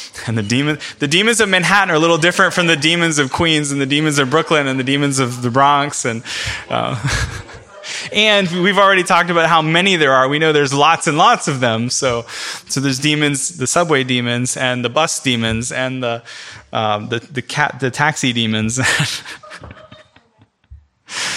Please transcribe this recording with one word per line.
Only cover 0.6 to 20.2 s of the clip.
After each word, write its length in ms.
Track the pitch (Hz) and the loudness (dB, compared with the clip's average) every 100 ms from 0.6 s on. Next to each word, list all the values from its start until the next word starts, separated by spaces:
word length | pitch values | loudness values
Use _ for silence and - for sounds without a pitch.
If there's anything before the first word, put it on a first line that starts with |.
| 147 147 - - | 0 -2 -8 -6
the 80 | 143 | 0
demons 320 | 170 214 233 | 2 2 2
of 80 | 208 | 2
Manhattan 420 | 185 170 196 190 | 2 4 4 4
are 60 | 156 | 2
a 20 | |
little 180 | 165 165 | 4 4
different 380 | 170 175 185 | 2 4 2
from 140 | 185 170 | 2 2
the 80 | 160 | 2
demons 420 | 156 170 165 147 | 2 2 0 0
of 140 | 135 | -2
Queens 400 | - 170 156 147 | 0 0 0 -2
and 80 | 143 | -2
the 60 | 135 | 0
demons 340 | 147 156 143 | 0 0 0
of 100 | 131 | 2
Brooklyn 380 | 151 160 156 139 | 0 2 0 0
and 100 | 131 | -2
the 60 | |
demons 340 | 127 139 143 135 | -2 0 0 0
of 240 | 123 123 | -2 -2
the 80 | 123 | -2
Bronx. 540 | 123 139 143 143 - | 4 4 4 0 -4
And, 180 | 127 113 - - - - - | -4 -6 -8 -8 -8 -8 -6
uh, 240 | 120 117 127 127 - - - - - - | -4 -4 -4 -4 -2 -4 -8 -16 -20 -20
<laughs> 400 | - - - - | -18 -12 -12 -4
and 360 | 208 214 202 185 180 | 0 2 4 2 0
we've 160 | 180 190 | 2 4
already 240 | 196 190 | 4 4
talked 280 | 180 180 175 | 4 2 4
about 180 | 170 160 | 2 4
how 140 | 165 | 2
many 340 | 156 165 196 180 | 4 2 2 4
there 160 | 143 | 4
are. 160 | 131 131 | 4 4
We 100 | 147 | 2
know 140 | 160 | 2
there's 200 | 151 139 | 2 2
lots 360 | 139 147 165 - | 4 4 4 0
and 100 | 151 | 4
lots 300 | 202 233 - | 4 4 0
of 100 | 135 | 0
them. 320 | 123 113 120 | 0 0 -2
So, 340 | - 135 117 110 - - - - | -2 -2 -2 -6 -12 -10 -12 -8
so 100 | 139 | -4
there's 220 | 139 127 | -2 -2
demons, 560 | 151 151 147 139 - - | -2 0 0 -2 -6 -6
the 100 | 131 | -2
subway 380 | 175 175 143 | 0 2 0
demons 520 | 127 123 120 120 123 - | 0 -2 0 -2 -4 -2
and 280 | 131 123 | -2 -2
the 40 | 120 | -2
bus 320 | 139 165 - | 0 -2 -2
demons 520 | 135 120 113 110 123 | -2 0 0 -2 -4
and 320 | 131 131 131 | -4 -4 -4
the, 180 | 123 117 - - - - - | -6 -6 -10 -18 -18 -20 -8
um, 360 | 117 110 104 117 | -4 -2 -2 -4
the, 100 | 120 | -6
the 240 | - 131 | -6 -12
cat, 380 | - - 147 127 | -8 -2 -2 0
the 100 | 131 | -4
taxi 420 | - 147 147 131 | 0 0 0 -2
demons. 460 | 120 113 110 110 123 | 0 0 0 -2 -2
<laughs> 60 | 123 - 147 - - - - - - 605 622 622 605 _ | -2 0 -2 -6 -12 -18 -18 -20 -18 -20 -20 -20 -20 _